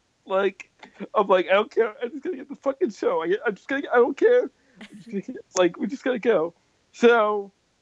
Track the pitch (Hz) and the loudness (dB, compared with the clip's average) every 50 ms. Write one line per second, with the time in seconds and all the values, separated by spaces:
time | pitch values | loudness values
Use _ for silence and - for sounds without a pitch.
0 | _ _ _ _ _ - 190 190 202 190 190 - - _ _ _ - - _ - | _ _ _ _ _ -4 -2 0 0 0 -2 -4 -20 _ _ _ -20 -20 _ -16
1 | 202 - - 220 202 196 202 185 - 151 185 202 220 - - - 226 220 214 220 | -12 -4 0 0 2 4 4 2 4 2 2 2 0 0 0 -2 -2 -2 -2 -8
2 | 233 247 277 277 - 359 370 254 294 - 285 - - 277 277 - 370 247 202 - | -10 -10 -10 -10 -10 -10 -10 -10 -10 -16 -14 -8 -6 -6 -4 -2 -4 -4 -4 -4
3 | - - 185 165 160 170 190 214 - 233 208 - _ - 269 277 - - - 247 | -4 -2 -2 -2 -2 -2 -4 -2 -2 -6 -6 -6 _ -8 -6 -6 -4 0 2 2
4 | 233 - 277 - 359 453 494 494 - 262 _ _ _ _ _ - - - - 214 | 2 2 0 2 2 4 4 4 2 -2 _ _ _ _ _ -20 -20 -20 -20 -20
5 | 170 233 226 196 - - 262 - - _ - 185 180 175 - - - 202 285 - | -18 -10 -10 -10 -10 -10 -14 -16 -14 _ 0 2 2 2 0 -2 -8 -8 -8 -6
6 | - 269 247 233 180 247 220 170 156 170 - _ _ _ _ _ _ _ _ - | -6 -4 -4 -2 0 0 0 0 0 -4 -8 _ _ _ _ _ _ _ _ 2
7 | 233 233 240 233 214 208 208 208 202 196 _ _ _ _ _ _ | 4 4 6 6 4 2 0 -4 -6 -10 _ _ _ _ _ _